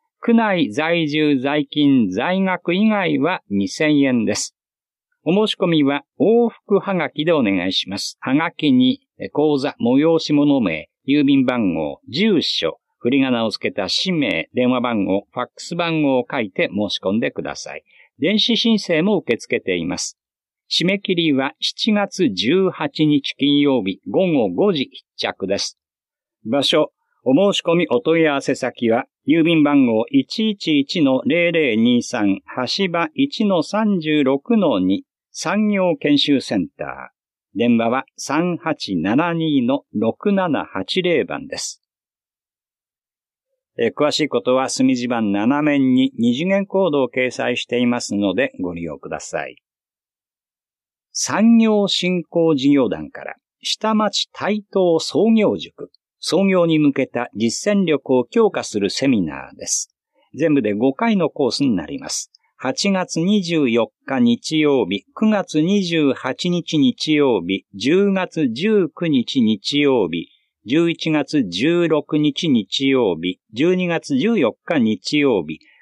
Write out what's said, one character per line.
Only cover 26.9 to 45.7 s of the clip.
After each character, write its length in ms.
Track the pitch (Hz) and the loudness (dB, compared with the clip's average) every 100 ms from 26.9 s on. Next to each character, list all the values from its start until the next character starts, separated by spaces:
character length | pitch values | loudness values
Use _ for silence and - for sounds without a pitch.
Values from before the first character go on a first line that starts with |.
| _ _ _ | _ _ _
お 100 | 123 | 0
申 240 | 139 202 - | 2 2 0
し 40 | - | 0
込 100 | 170 | 0
み 120 | 175 | 2
お 120 | 123 | 0
問 200 | 160 165 | 0 2
い 60 | 160 | 2
合 60 | |
わ 80 | 139 | 0
せ 140 | - 131 | -2 -4
先 340 | 127 - 117 | -4 -2 0
は、 160 | 113 - _ - | 0 -2 _ 0
郵 160 | 160 | 2
便 200 | 160 165 | 4 4
番 220 | 143 143 123 | 4 4 4
号 200 | 110 113 | 2 0
一 400 | 135 135 - 220 | 0 -2 -2 -2
一 300 | 202 - 147 | -2 -2 0
一 220 | 139 185 | 0 0
の 200 | 139 131 - | 2 2 0
零 260 | 170 170 | 0 2
零 260 | 165 147 110 | 2 2 2
二 260 | 117 120 | 2 2
三、 380 | - 123 104 98 - - 127 - | 0 -2 0 -2 -6 -8 -4 -2
橋 120 | 190 | -2
場 200 | 170 156 | -2 -4
一 320 | - 139 - 214 | -2 -2 0 0
の 180 | 185 | 0
三 360 | 147 202 214 196 | -2 -2 0 0
十 240 | 156 151 | 0 0
六 340 | 131 139 - 226 | 2 0 0 0
の 220 | 175 104 | 2 2
二、 240 | 92 98 - _ _ | 0 -2 -6 _ _
産 380 | - 160 202 214 | -10 -4 -2 0
業 260 | 202 185 156 | 0 0 0
研 220 | 147 143 | 0 2
修 240 | - 139 | 2 0
セ 160 | - 110 | 0 -4
ン 100 | 78 - | -4 -8
タ 360 | 71 65 64 _ _ _ _ 95 | -12 -12 -16 _ _ _ _ -2
ー。 20 | |
電 200 | 117 117 | 2 2
話 120 | 113 | 2
は 140 | 127 - - | -2 -4 -12
三 400 | - 147 175 170 | -4 -2 -2 -2
八 380 | 165 156 - 92 | -4 -6 -4 -4
七 380 | 85 123 170 | 0 0 0
二 280 | 170 160 143 | -2 0 0
の 220 | 120 143 _ | 0 -2 _
六 400 | 107 113 - 208 | -2 -2 -2 0
七 320 | 196 180 120 82 | 0 0 -2 -4
八 360 | 95 95 185 | -8 -4 -2
零 220 | 180 156 | 0 0
番 240 | 87 71 69 | -2 -6 -10
で 100 | - | -10
す。 240 | - - _ _ _ _ _ _ _ _ _ _ _ _ _ _ _ _ _ _ _ - | -12 -14 _ _ _ _ _ _ _ _ _ _ _ _ _ _ _ _ _ _ _ -2
え 100 | 113 | -2
ー、 60 | |
詳 180 | - 147 | 0 0
し 80 | 139 | 0
い 80 | 151 | -2
こ 120 | 120 | -2
と 140 | 127 127 | 0 0
は 140 | 131 | 0
隅 280 | - 131 127 | 0 0 0
地 100 | 120 | -2
版 240 | 120 107 | -2 0
七 300 | 101 113 143 | 0 0 0
面 320 | 151 | 2